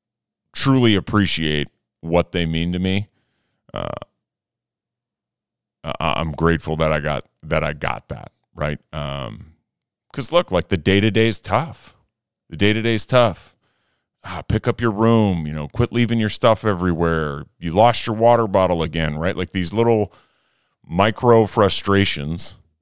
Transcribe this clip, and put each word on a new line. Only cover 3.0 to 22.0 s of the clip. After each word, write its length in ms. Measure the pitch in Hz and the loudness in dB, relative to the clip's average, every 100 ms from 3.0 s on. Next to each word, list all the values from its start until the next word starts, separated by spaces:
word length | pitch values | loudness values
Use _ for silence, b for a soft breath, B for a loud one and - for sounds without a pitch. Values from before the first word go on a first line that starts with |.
| 107 _ _ _ _ _ _ | -4 _ _ _ _ _ _
Uh, 140 | 50 50 50 - _ _ _ _ _ _ _ _ _ _ _ _ _ _ _ _ _ 76 | -10 -8 -10 -14 _ _ _ _ _ _ _ _ _ _ _ _ _ _ _ _ _ -12
I, 80 | - | -6
I'm 340 | 80 - 80 | -4 -2 -4
grateful 420 | 73 82 82 - 78 | -2 0 0 -2 -2
that 160 | 78 | -2
I 80 | 76 | -2
got, 260 | 73 69 - _ | -4 -6 -8 _
that 220 | 78 78 | -6 -4
I 80 | 76 | -4
got 380 | 71 - - - | -6 -6 -6 -10
that, 240 | - - _ _ | -16 -16 _ _
right? 260 | - 73 76 - | -8 -6 -6 -10
Um, 640 | 80 71 69 60 55 80 _ _ _ _ _ _ | -10 -8 -8 -10 -14 -20 _ _ _ _ _ _
'cause 200 | - 127 | -10 -2
look, 200 | 170 - | 0 0
like, 160 | 90 - | -2 -2
the 100 | 92 | -2
day-to-day 500 | 85 98 110 104 113 | 2 2 2 2 0
is 120 | 107 | 0
tough. 560 | - 104 160 - - _ _ _ _ _ _ | -2 -2 -2 -10 -20 _ _ _ _ _ _
The 100 | 78 | -2
day-to-day 360 | 101 107 113 | 0 2 0
is 140 | 113 - | -2 2
tough. 480 | 127 117 82 - _ _ _ _ _ _ _ - | 2 2 0 -14 _ _ _ _ _ _ _ -14
Ah, 160 | 90 | -12
pick 280 | - 107 - | -4 -2 -2
up 100 | 117 | -2
your 120 | 117 | -2
room, 540 | 101 113 113 104 87 76 | 2 4 4 4 0 -4
you 60 | |
know, 160 | 76 73 | -6 -8
quit 240 | - 120 | -4 -2
leaving 280 | 120 113 117 | 0 0 0
your 100 | 107 | -2
stuff 340 | - 120 107 | 0 0 0
everywhere. 800 | 110 92 90 82 85 82 76 71 - _ | 0 0 0 0 0 0 -4 -8 -14 _
You 120 | 82 | -4
lost 360 | 85 117 113 - | 2 4 2 -4
your 80 | 110 | 2
water 320 | 117 117 110 | 4 4 2
bottle 340 | 98 92 85 | 2 2 0
again, 360 | 80 82 78 76 | -2 -2 -2 -2
right? 180 | 85 87 | -4 -4
Like, 160 | 87 | -6
these 220 | 95 85 | -4 -4
little 400 | 101 117 110 104 b b b b b b b - | 0 2 2 0 b b b b b b b -6
micro 580 | 82 104 110 123 113 104 | 0 2 2 4 6 6
frustrations, 1120 | - 98 - - 98 | 4 4 2 2 2